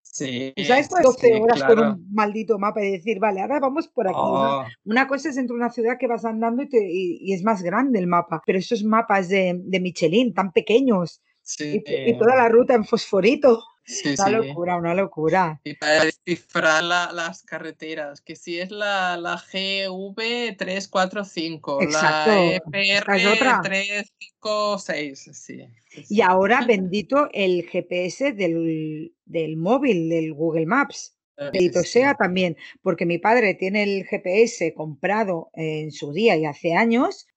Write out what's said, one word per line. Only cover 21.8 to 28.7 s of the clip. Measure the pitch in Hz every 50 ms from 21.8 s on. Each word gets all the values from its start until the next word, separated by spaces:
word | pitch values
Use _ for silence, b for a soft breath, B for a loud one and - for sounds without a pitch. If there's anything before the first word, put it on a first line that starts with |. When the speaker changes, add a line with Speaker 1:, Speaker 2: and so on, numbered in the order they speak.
| 143
Speaker 2:
Exacto, | 147 151 156 156 156 156 156 156 226
Speaker 1:
la | 214 196 180 170 185 180 180 160 143 196 196 196 202
Speaker 2:
esta | 202 196 202 202
es | 190 190
otra. | 202 214 220 254 262 233 202
Speaker 1:
F |
R | 170 -
tres | 190 196 196 202 208 208 202 _ _ _
cinco | - - _ _ - 214 214 208 208 208 208 190
seis, | - - 165 147 151 143 135 -
sí, | - 156 147
sí, | - - - 131 127 131 - - _ _ _ - 147 - -
Speaker 2:
Y | 208 208
Speaker 1:
sí. | 202
Speaker 2:
ahora | 185 185 185 196 196 233 269
Speaker 1:
<laughs> | 247
Speaker 2:
bendito | 226 220 196 185 180 180 208 - - 262 285 294 -
el | - 202 196 185 180 175 170 -
G | - 180 170
P | - 185 180 180
S | 180 160 - 269 285 240
del, | 196 190 165 165 165 165 165